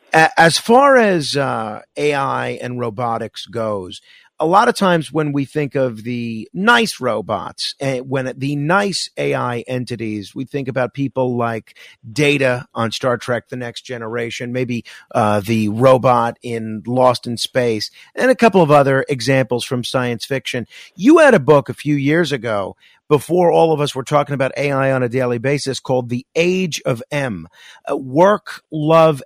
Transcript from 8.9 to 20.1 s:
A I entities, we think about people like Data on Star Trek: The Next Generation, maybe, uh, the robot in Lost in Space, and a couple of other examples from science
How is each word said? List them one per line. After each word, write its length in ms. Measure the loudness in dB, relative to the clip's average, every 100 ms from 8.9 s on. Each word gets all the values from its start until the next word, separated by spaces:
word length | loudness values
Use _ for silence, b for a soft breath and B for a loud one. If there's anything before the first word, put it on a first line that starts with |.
| -4 -8 -6
A 180 | -4
I 260 | -2 -4 -6 -6
entities, 680 | -6 -6 -8 -6 -8 -10
we 100 | -12
think 240 | -8 -8 -6
about 260 | -4 -4
people 420 | -4 -6 -2 -2 -2
like 400 | -4 -6 -12 _ B B -10
Data 540 | -2 0 2 0 -2 -6
on 180 | -6 -4
Star 240 | -2 -2 -4
Trek: 320 | -4 -6 -6
The 80 | -12
Next 260 | -12 -14
Generation, 720 | -14 -12 -8 -8 -8 -8 -6
maybe, 320 | -4 -4 -4 -8 B B
uh, 260 | 0 2 2
the 280 | 0 0 0
robot 680 | 2 4 6 4 2 0 -4
in 400 | -8 -8 -8 -10 -4
Lost 400 | 2 4 2 -2
in 100 | -8
Space, 540 | -4 -2 0 -2 -6 -14 B
and 160 | -2 0
a 60 | 4
couple 260 | 4 4
of 80 | 6
other 340 | 6 4 2 -2
examples 560 | -4 0 0 0 -2
from 200 | -4 -6
science 400 | -4 -4 -2